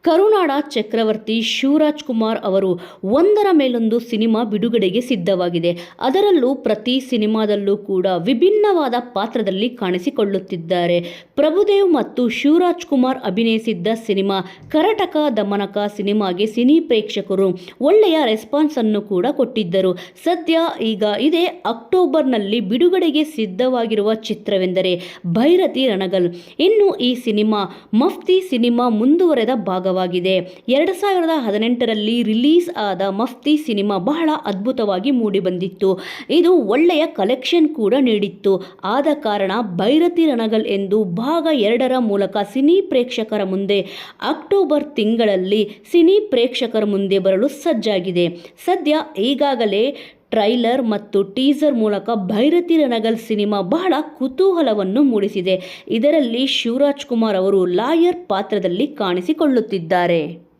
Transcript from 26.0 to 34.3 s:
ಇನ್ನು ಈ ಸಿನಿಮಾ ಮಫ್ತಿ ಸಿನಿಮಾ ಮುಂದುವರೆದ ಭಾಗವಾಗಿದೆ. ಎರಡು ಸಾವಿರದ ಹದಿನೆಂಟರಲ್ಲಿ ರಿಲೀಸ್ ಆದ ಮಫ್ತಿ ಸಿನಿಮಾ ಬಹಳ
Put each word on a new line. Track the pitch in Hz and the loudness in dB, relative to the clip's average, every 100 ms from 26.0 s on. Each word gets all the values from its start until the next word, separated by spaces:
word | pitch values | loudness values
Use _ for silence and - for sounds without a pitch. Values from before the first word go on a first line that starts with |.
| 190 190 175 175 - - | 0 0 0 -2 -18 0
ಇನ್ನು | 339 440 403 | 2 4 4
ಈ | - 247 | 2 0
ಸಿನಿಮಾ | 247 240 208 214 214 185 - - | 0 -2 0 2 0 -2 -10 -2
ಮಫ್ತಿ | 214 311 - - 370 | 2 2 0 2 2
ಸಿನಿಮಾ | 370 247 240 240 247 | 2 0 0 2 2
ಮುಂದುವರೆದ | 214 247 330 359 277 226 | 2 2 4 4 2 0
ಭಾಗವಾಗಿದೆ. | 254 196 185 185 185 185 180 180 185 180 - - | 0 -2 -2 0 0 0 -2 0 0 -2 -12 -2
ಎರಡು | 262 349 | 0 0
ಸಾವಿರದ | 370 403 370 330 | 0 -2 0 0
ಹದಿನೆಂಟರಲ್ಲಿ | 320 226 208 226 240 233 220 214 233 | -2 -2 -2 0 0 -2 -2 -2 -2
ರಿಲೀಸ್ | 214 220 277 339 349 - | 0 0 4 2 2 -4
ಆದ | 208 185 | -4 -2
ಮಫ್ತಿ | 196 190 247 - 285 302 | -2 -2 -4 -4 -2 -2
ಸಿನಿಮಾ | 302 208 202 196 | 0 -2 0 0
ಬಹಳ | 185 311 320 | -2 0 0